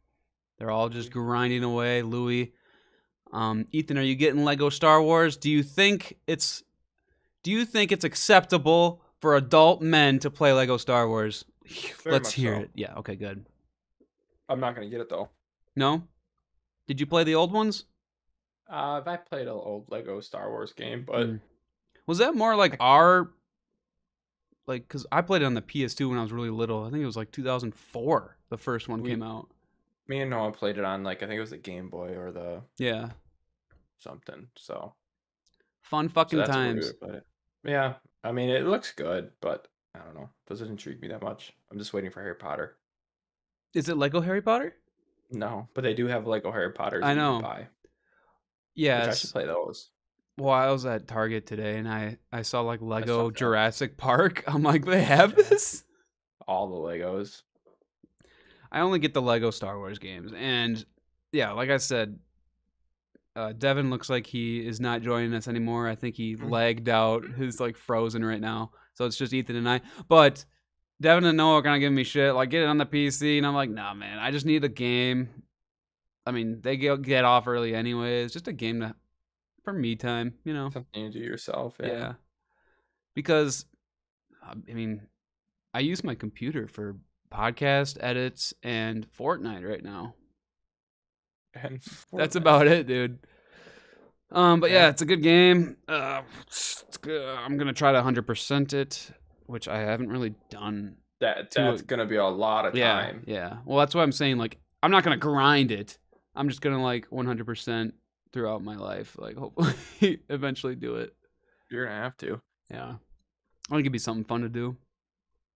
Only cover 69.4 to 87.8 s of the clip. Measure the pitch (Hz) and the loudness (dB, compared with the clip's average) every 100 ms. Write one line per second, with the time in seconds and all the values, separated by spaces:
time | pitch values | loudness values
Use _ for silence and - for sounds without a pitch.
69.4 | 120 120 117 123 - - - 165 147 139 | -4 -4 -2 -2 -4 -16 6 8 8 6
70.4 | - _ _ _ _ - 160 170 175 160 | -6 _ _ _ _ 0 6 6 6 6
71.4 | 156 151 143 143 143 139 123 147 139 127 | 6 6 4 2 4 2 0 2 2 4
72.4 | 131 160 156 151 139 147 143 135 151 147 | 2 2 2 2 0 0 0 0 0 2
73.4 | 143 143 135 110 101 101 101 104 117 143 | 2 0 -2 -4 -8 -10 -12 -6 -4 -2
74.4 | 143 156 139 110 123 123 123 127 127 - | 2 2 2 -2 -2 0 0 0 -4 -10
75.4 | - _ _ _ _ _ _ _ - 123 | -20 _ _ _ _ _ _ _ -6 -4
76.4 | 113 113 123 135 139 139 123 131 123 123 | -4 -4 -4 -2 0 0 0 2 6 4
77.4 | 120 120 117 113 120 120 120 120 120 165 | 2 -2 -2 -2 -2 -4 -2 -2 -4 -8
78.4 | 175 123 113 117 113 - _ _ _ _ | -10 -6 -4 -4 -6 -10 _ _ _ _
79.4 | _ _ - 196 120 113 123 117 120 120 | _ _ -8 -4 -4 -4 -4 -4 -6 -8
80.4 | 160 151 139 135 123 107 107 107 120 117 | -8 -6 -6 -8 -12 -12 -10 -10 -10 -10
81.4 | - - 123 - 123 120 120 123 _ _ | -8 -6 -6 -8 -8 -6 -8 -12 _ _
82.4 | _ _ _ _ _ _ _ - 147 156 | _ _ _ _ _ _ _ -8 0 2
83.4 | 151 - - _ _ _ _ _ _ _ | 2 -2 -10 _ _ _ _ _ _ _
84.4 | - 110 - 117 113 107 104 _ _ _ | -20 -18 -14 -8 -8 -8 -12 _ _ _
85.4 | _ _ _ 120 143 180 185 120 107 - | _ _ _ -4 -4 -4 -6 -8 -10 -8
86.4 | 123 151 110 - 104 101 - _ _ - | -8 -6 -8 -10 -12 -12 -20 _ _ -4
87.4 | 113 123 143 139 | -4 -2 0 2